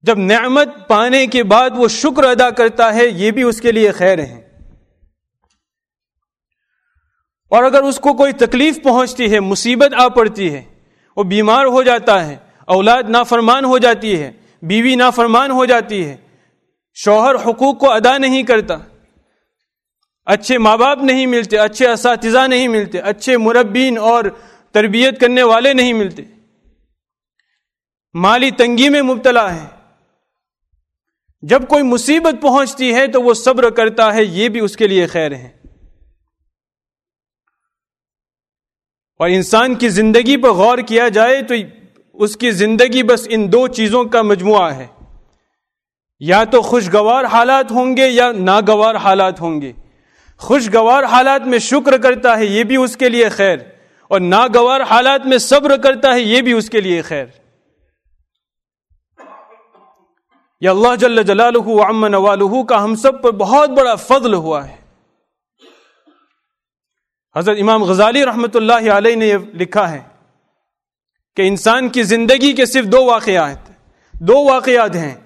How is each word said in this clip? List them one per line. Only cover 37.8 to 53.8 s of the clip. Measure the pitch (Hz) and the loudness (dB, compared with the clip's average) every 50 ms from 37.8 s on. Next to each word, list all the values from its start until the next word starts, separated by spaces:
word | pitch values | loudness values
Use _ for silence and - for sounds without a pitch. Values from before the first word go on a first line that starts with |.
| _ _ _ _ _ _ _ _ _ _ _ _ _ _ _ _ _ _ _ _ _ _ _ _ _ _ _ _ | _ _ _ _ _ _ _ _ _ _ _ _ _ _ _ _ _ _ _ _ _ _ _ _ _ _ _ _
اور | 160 175 | -2 -2
انسان | 180 190 180 - - 220 240 254 247 | 0 -2 0 0 0 0 2 0 -2
کی | - 240 233 | -2 -2 -2
زندگی | 180 196 214 220 214 233 247 247 285 | 0 0 0 2 2 2 2 2 0
پر | 269 247 254 | 2 2 2
غور | 202 175 196 233 247 247 | 2 4 2 2 2 0
کیا | 233 - 220 233 240 240 | -4 -2 -2 0 0 0
جائے | 190 214 226 240 262 277 | 2 0 2 2 0 -2
تو | 240 220 247 226 196 147 - _ _ _ _ _ _ _ | -2 -4 -6 -6 -6 -10 -20 _ _ _ _ _ _ _
اس | _ - 208 208 214 | _ -4 -4 -4 -4
کی | - 240 240 | -4 -4 -4
زندگی | 208 170 208 214 226 220 247 254 240 262 | -2 0 -2 -2 2 2 0 2 2 -2
بس | 254 214 247 220 220 - | 2 2 0 0 0 -4
ان | 233 220 208 185 | -4 -4 0 0
دو | 190 240 254 247 | 2 0 0 0
چیزوں | 247 220 220 208 214 247 240 | -2 -4 -2 0 0 -2 -2
کا | 226 247 233 | 0 0 -2
مجموعہ | 220 208 202 180 180 202 214 202 180 160 139 | 0 0 -2 -2 0 0 2 2 0 -2 -4
ہے، | 131 127 117 _ _ - _ - - _ _ _ _ _ _ _ _ _ _ _ _ _ _ _ _ _ _ _ _ | -10 -16 -20 _ _ -20 _ -20 -20 _ _ _ _ _ _ _ _ _ _ _ _ _ _ _ _ _ _ _ _
یا | 139 156 180 208 226 | -4 0 0 0 2
تو | 220 262 240 | 2 0 0
خوشگوار | 208 - 240 247 208 175 175 208 208 220 240 269 262 | 0 2 -2 -2 -2 0 0 0 2 2 0 0 0
حالات | 226 214 233 240 247 269 269 262 - | 0 0 0 2 2 2 0 0 -2
ہوں | 220 247 254 262 262 | -2 -2 -2 -2 0
گے | 233 262 262 | 2 2 2
یا | 247 240 247 247 | 2 2 0 0
ناگوار | 233 196 185 185 196 214 208 202 214 208 214 226 226 | -2 -2 0 0 0 2 2 2 0 2 2 0 -2
حالات | 196 165 196 190 196 190 190 180 160 | 0 0 0 2 2 0 -2 -2 -6
ہوں | 170 165 160 151 | -8 -8 -8 -8
گے۔ | 139 131 120 - - _ _ _ _ _ _ _ _ _ _ | -10 -10 -16 -20 -20 _ _ _ _ _ _ _ _ _ _
خوشگوار | _ - - 240 285 233 208 196 226 220 226 247 277 | _ -2 0 0 0 0 0 0 2 4 4 2 2
حالات | 277 226 233 254 254 269 277 277 226 | 2 2 2 2 2 2 0 0 -2
میں | 254 247 233 | -2 -2 -2
شکر | 233 - 254 294 - 277 262 254 | -2 0 -2 0 2 2 0 2
کرتا | 214 262 254 220 - 247 226 220 | 2 0 0 2 0 0 0 0
ہے، | 220 | -2
یہ | 202 196 214 233 | -2 -2 -2 -2
بھی | 208 262 | 0 0
اس | 262 254 233 254 | -2 -2 -2 -2
کے | - 262 247 | -2 -2 0
لیے | 233 240 233 208 | 2 2 0 0
خیر، | - - 196 196 170 131 113 - - _ | 0 0 0 0 0 -4 -8 -20 -20 _